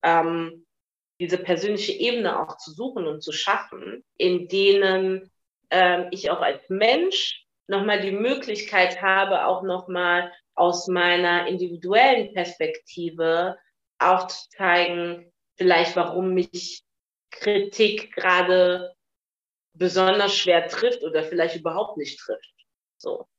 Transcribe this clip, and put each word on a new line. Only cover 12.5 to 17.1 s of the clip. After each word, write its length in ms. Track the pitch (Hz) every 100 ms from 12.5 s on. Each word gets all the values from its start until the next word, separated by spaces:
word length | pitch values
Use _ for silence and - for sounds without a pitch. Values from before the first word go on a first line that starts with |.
| - 160 156 _ - 170 165 165 165 180 - _ _ _ _
aufzuzeigen, 1300 | 120 123 185 - - _ 190 175 175 175 175 170 - _ _ _
vielleicht 400 | 185 170 170 -
warum 380 | 175 175 185
mich 500 | 180 175 180 - - _ _ _